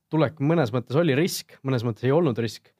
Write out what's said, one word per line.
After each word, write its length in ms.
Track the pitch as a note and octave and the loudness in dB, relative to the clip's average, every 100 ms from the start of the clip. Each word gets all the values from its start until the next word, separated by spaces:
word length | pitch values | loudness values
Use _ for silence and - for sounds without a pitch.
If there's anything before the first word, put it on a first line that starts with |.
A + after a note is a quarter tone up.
| - | -4
tulek 300 | D#3+ C3 - | 0 0 0
mõnes 240 | C#3+ E3+ A#2 | 0 2 2
mõttes 240 | B2 - C#3 | -2 -2 0
oli 140 | F3 C3 | 2 2
risk, 380 | G3 - - - | 0 -4 -12 -10
mõnes 160 | C3+ B2+ A#2 | -4 -2 -2
mõttes 180 | G#2+ | -2
ei 80 | B2+ | 0
olnud 240 | D3+ D#3+ A#2 | 2 2 -2
risk. 300 | A#2 - _ | -6 -8 _